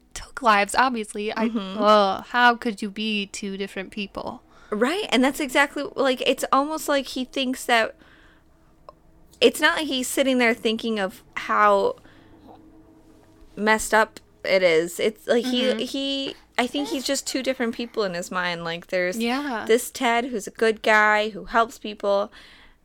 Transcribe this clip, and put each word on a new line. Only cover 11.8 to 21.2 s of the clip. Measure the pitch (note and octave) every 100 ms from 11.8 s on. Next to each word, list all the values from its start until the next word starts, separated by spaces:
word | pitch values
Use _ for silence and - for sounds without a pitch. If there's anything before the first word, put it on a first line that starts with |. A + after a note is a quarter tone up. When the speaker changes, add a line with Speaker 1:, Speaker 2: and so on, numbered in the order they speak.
| G3 - - - - - - - - - - _ _ _ _ _ - -
Speaker 2:
messed | G#3+ A3 -
up | A3 G#3+ - _ _
it | - F#3+
is. | F#3 D#3+ E3+ -
It's | G#3+ A3 -
like | A#3+
he, | B3+ B3
Speaker 1:
Mm-hmm. | B3+ A3
Speaker 2:
he, | B3 C#4 C#4 C#4 C4+ - _ -
I | A#3+
think | C#4+ C#4+
he's | C#4+
just | B3 C#4 -
two | C#4
different | B3+ C4 A#3
people | A3+ A#3 -
in | G3+
his | F3 F#3
mind. | F#3 F3+ E3+
Like, | E3+ E3+ -
there's | F#3 F3+ G3+
Speaker 1:
Yeah. | A#3 C4 D4 A3+ A3
Speaker 2:
this | A3+ -
Ted | - C4 A#3 B3+
who's | A#3+ F#3+
a |
good | - A3+ G#3+
guy, | - G#3+ G#3+ G#3+